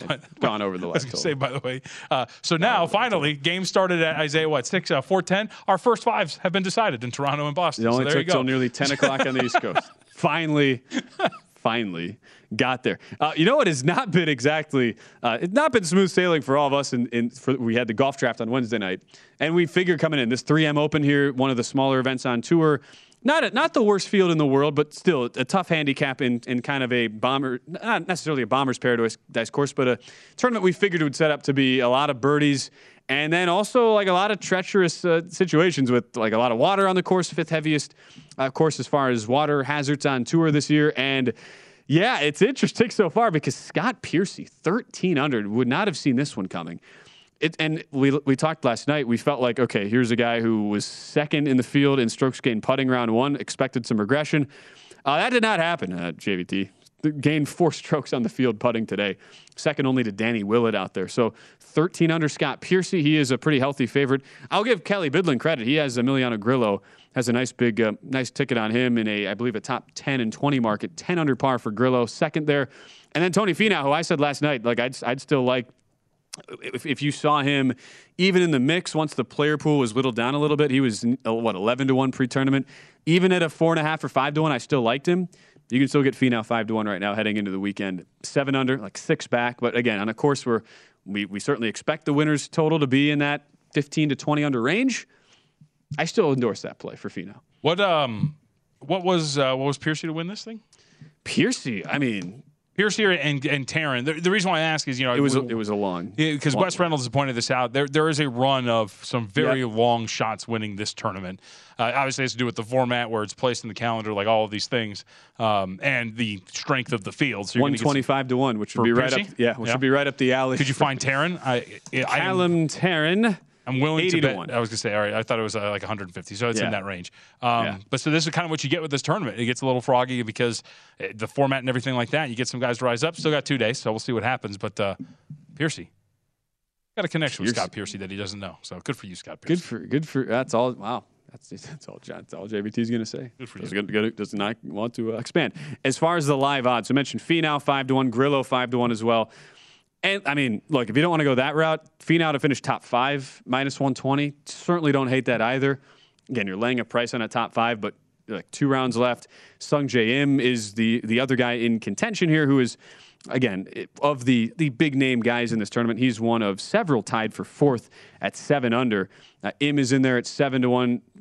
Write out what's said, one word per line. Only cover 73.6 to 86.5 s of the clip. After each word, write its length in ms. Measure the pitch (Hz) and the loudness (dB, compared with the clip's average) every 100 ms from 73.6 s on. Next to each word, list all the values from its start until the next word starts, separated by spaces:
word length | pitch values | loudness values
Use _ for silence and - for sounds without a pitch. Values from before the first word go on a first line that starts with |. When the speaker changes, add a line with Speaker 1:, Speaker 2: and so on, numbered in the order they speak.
| 214 175 | 2 2
Speaker 2:
who 100 | 139 | 2
I 80 | 151 | 0
said 180 | 165 156 | 2 2
last 220 | 147 139 | 2 2
night, 240 | 151 135 | 0 0
like, 160 | 117 120 | 0 0
I'd, 160 | 123 131 | 0 -2
I'd 160 | - 135 | -4 -2
still 240 | - 143 | 0 2
like, 220 | 127 127 120 _ _ _ _ _ _ - - - | 2 0 -2 _ _ _ _ _ _ -20 -16 -14
if, 220 | - 120 | -10 -8
if 180 | 165 135 | -4 -2
you 80 | 147 | -2
saw 300 | - 151 147 | 0 2 2
him 320 | 139 143 131 123 - - - - | 2 2 2 -2 -10 -20 -12 0
even 240 | 185 185 | 2 4
in 80 | 175 | 4
the 100 | 139 | 2
mix, 340 | 131 175 - | 2 0 -2
once 200 | 156 156 | -2 -2
the 100 | - | -4
player 320 | 120 - 147 147 | -4 0 0 2
pool 220 | 156 147 | 2 2
was 160 | 120 | 2
whittled 220 | 110 131 113 | 0 -2 0
down 180 | 120 | -2
a 40 | 143 | 0
little 180 | 147 147 | 0 2
bit, 140 | 147 | 2
he 100 | 131 | 2
was, 240 | 131 104 120 131 113 | 2 0 -2 -2 -2
uh, 60 | |
what, 220 | 113 117 | -2 -2
eleven 320 | 92 104 127 135 | 0 0 0 2
to 60 | |
one 160 | 131 131 | 2 2
pre-tournament. 560 | 123 131 135 135 135 - - - _ - | 0 -2 0 2 0 -2 -12 -20 _ 2
Even 260 | 175 185 | 4 4
at 100 | 180 | 2
a 60 | 160 | 0
four 240 | - 165 | 2 2
and 60 | 160 | 2
a 40 | |
half 200 | 151 156 | 0 -2
or 60 | 147 | -2
five 260 | 135 139 | 0 0
to 80 | 151 | 2
one, 80 | 156 | 0
I 80 | 127 | 0
still 240 | - 139 | 0 0
liked 240 | 113 135 - | 2 0 0
him. 220 | 180 180 _ _ _ - | 0 -2 _ _ _ -2
You 100 | 123 | 2
can 80 | 139 | 4
still 140 | 147 | 4
get 120 | 135 | 2
Finau 300 | 120 127 120 | 2 2 2
five 220 | 110 | 0